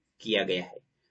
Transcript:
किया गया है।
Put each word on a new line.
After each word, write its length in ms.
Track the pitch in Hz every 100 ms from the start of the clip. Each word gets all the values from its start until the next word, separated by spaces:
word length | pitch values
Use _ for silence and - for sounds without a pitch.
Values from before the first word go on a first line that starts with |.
| _ _
किया 220 | 113 101
गया 200 | 95 90
है। 140 | 90 - - _ _